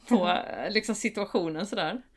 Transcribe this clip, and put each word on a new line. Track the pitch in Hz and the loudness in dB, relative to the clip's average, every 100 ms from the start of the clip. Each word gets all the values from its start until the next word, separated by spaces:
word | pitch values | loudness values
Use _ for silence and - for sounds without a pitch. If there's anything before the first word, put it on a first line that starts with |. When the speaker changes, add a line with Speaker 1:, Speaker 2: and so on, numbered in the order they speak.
| - | 2
Speaker 1:
på, | 226 180 | 4 4
Speaker 2:
Mm. | 180 - - 143 | 2 -2 -6 -2
Speaker 1:
liksom, | 214 214 | 0 0
situationen | 208 220 - 196 220 165 156 196 | -2 -2 -2 -2 0 0 -2 -2
sådär. | 214 160 240 - | -2 -2 -4 -10